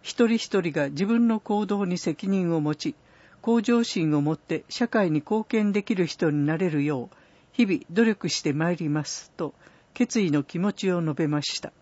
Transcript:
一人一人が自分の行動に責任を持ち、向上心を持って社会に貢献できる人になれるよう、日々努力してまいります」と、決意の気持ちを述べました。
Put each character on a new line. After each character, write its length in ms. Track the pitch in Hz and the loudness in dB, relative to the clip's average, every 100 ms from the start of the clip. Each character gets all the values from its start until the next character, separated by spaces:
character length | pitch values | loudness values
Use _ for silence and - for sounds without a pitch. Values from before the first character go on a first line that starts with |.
一 260 | - - 233 | -12 0 2
人 100 | 226 | 2
一 220 | - 196 | 0 -2
人 140 | 170 | 0
が 160 | 156 143 | -2 -2
自 160 | 143 196 | -2 0
分 240 | 233 233 | 2 2
の 100 | 220 | 0
行 260 | - 208 202 | -2 -2 0
動 200 | 202 196 | -2 0
に 120 | 180 | -2
責 300 | - 151 190 | -2 -4 -2
任 260 | 196 175 | 0 0
を 60 | 165 | 0
持 160 | 151 151 | 0 -2
ち、 200 | 160 - _ - - - | -6 -8 _ -20 -20 -8
向 200 | - 233 | 0 2
上 220 | 214 240 | 4 2
心 320 | 233 196 160 151 | 2 0 2 2
を 40 | |
持 120 | 143 | 2
っ 40 | 160 | -2
て 280 | _ 160 - | _ -6 -6
社 220 | - 240 | -4 -2
会 160 | 226 185 | 2 2
に 140 | 151 | 0
貢 260 | - 214 214 | 0 -4 0
献 260 | 226 208 | 0 2
で 120 | 202 | 0
き 120 | 202 196 | 0 0
る 100 | 175 | 0
人 240 | - 165 | 0 0
に 160 | 147 143 | 2 0
な 120 | 156 | 0
れ 120 | 185 | 0
る 140 | 151 | 0
よ 260 | 143 139 117 | 0 -2 -6
う、 20 | - _ _ _ | -16 _ _ _
日 120 | - 226 | 0 2
々 140 | 170 - | 0 -2
努 120 | 170 | 2
力 260 | 226 214 170 | 2 2 -2
し 120 | - | -2
て 100 | 156 | -2
ま 200 | 143 165 | 0 0
い 40 | 175 | 0
り 140 | 156 | 0
ま 160 | 151 143 | -2 -2
す」 260 | - - - | -10 -14 -8
と、 160 | 156 - - - _ | -8 -8 -20 -20 _
決 260 | - 240 226 | -2 0 2
意 120 | 185 | 2
の 120 | 147 | 2
気 160 | 139 170 | 0 -2
持 140 | 202 | -2
ち 180 | 196 190 | 0 0
を 100 | 180 | 0
述 120 | 160 | 0
べ 140 | 147 156 | 0 0
ま 140 | 151 | 0
し 200 | - - | -2 -8
た。 100 | - _ | -10 _